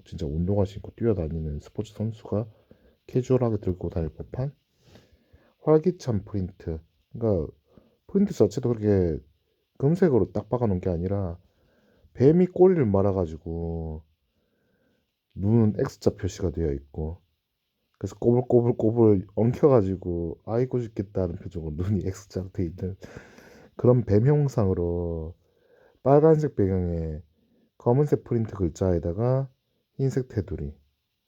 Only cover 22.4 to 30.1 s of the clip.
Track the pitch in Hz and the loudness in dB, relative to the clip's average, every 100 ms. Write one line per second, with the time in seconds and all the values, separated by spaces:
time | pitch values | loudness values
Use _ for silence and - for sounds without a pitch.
22.4 | 92 - 85 87 92 92 - - - - | -8 -6 -6 -6 -10 -10 -16 -20 -20 -20
23.4 | - - - - 120 127 110 104 123 147 | -20 -20 -20 0 4 4 4 4 4 2
24.4 | 143 127 95 90 85 87 87 82 78 - | 2 0 0 0 -2 -2 -4 -6 -8 -14
25.4 | _ _ _ _ _ _ 127 143 160 156 | _ _ _ _ _ _ 2 6 6 4
26.4 | 147 - 98 95 87 85 80 78 - _ | 2 0 0 0 -2 -4 -6 -8 -14 _
27.4 | _ _ _ _ 120 127 147 147 - 120 | _ _ _ _ 0 0 2 -2 -2 -4
28.4 | 107 - 87 - 95 87 85 87 120 131 | -4 -2 -4 0 0 0 -2 -2 -2 -2
29.4 | 135 _ _ _ _ - 135 | -4 _ _ _ _ -4 -2